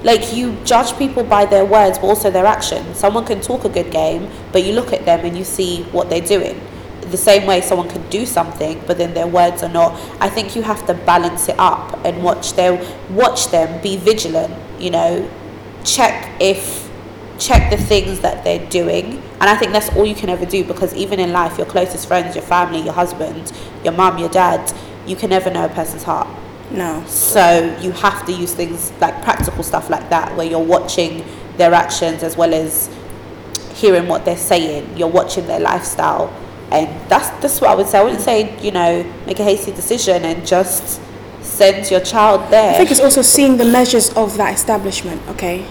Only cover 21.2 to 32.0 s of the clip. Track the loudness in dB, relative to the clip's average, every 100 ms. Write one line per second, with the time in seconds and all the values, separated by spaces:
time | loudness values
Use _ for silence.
21.2 | 0 0 0 -2 -2 0 -2 -4 -2 -2
22.2 | 0 -8 0 0 2 -2 -4 -2 -2 -2
23.2 | -8 -8 -12 -14 -14 -6 -4 2 2 2
24.2 | 0 2 4 2 -4 -8 -12 -16 -10 -6
25.2 | 0 0 0 -2 -4 -4 -6 -8 -4 -4
26.2 | -4 -8 -16 -16 -10 -6 -4 -6 -6 -4
27.2 | 0 6 6 6 4 -2 -6 0 0 0
28.2 | -6 -4 -4 -4 -6 -6 -8 -2 -2 -2
29.2 | -2 -2 -2 -4 -4 -4 -2 -6 0 -2
30.2 | -2 -4 -2 -2 4 2 2 -2 -2 -4
31.2 | -12 -14 -16 4 6 6 2 -2